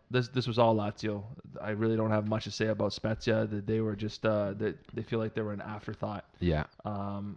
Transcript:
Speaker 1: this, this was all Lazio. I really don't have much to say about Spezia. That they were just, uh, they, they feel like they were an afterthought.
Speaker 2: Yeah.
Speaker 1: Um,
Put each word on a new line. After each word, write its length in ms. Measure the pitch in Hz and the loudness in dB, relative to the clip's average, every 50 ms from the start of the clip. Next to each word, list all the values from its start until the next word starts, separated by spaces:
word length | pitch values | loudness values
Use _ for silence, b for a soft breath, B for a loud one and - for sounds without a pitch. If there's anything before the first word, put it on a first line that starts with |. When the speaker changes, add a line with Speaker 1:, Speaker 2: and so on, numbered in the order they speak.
| _ - | _ 0
Speaker 1:
this, 180 | 120 127 120 117 | 0 0 2 2
this 180 | - 127 113 | 0 -2 0
was 120 | 123 110 117 | 2 4 6
all 160 | 120 113 110 | 6 6 6
Lazio. 480 | 107 101 104 - - - 107 104 104 101 110 - - - - - - | 4 2 -2 -4 -4 -4 -4 -4 -4 -6 -10 -12 -14 -16 -14 -12 -8
I 100 | - 104 | -6 -4
really 260 | 107 104 113 113 113 | -2 0 2 2 2
don't 140 | 110 110 110 | 2 2 2
have 160 | 107 107 104 107 | 2 2 2 2
much 160 | 110 110 - | 0 -2 -2
to 60 | - | -4
say 160 | 104 - 107 110 | -2 0 0 0
about 260 | 107 104 107 101 - | 2 2 0 0 0
Spezia. 500 | - - 113 113 - - 123 110 110 110 | -2 -2 -2 -2 0 2 2 2 2 2
That 200 | 107 107 104 98 | 0 -2 -4 -2
they 140 | 107 110 110 | 0 0 2
were 140 | 110 110 104 | 2 0 -2
just, 280 | 98 110 104 - - - | -2 -4 -6 -4 0 2
uh, 300 | 113 107 104 104 98 98 | 2 2 2 2 0 -2
they, 160 | 104 110 104 85 - - - - | -2 -2 -2 -2 -4 -10 -10 -8
they 80 | 120 | -8
feel 160 | 113 - 120 113 | -4 -2 -2 0
like 160 | 110 110 - | 0 -2 -2
they 80 | 113 | -2
were 100 | 110 107 | -4 -4
an 80 | 104 98 | -4 -6
afterthought. 640 | - 107 107 104 - - 107 - - 107 104 98 - _ _ - | -8 -8 -10 -10 -8 -10 -8 -6 -6 -6 -6 -8 -10 _ _ 0
Speaker 2:
Yeah. 240 | 90 87 80 76 76 - _ - - | 2 2 4 2 0 -2 _ -12 -8
Speaker 1:
Um, 500 | 107 104 101 98 101 101 101 101 104 101 | -6 -6 -4 -6 -6 -6 -6 -8 -8 -8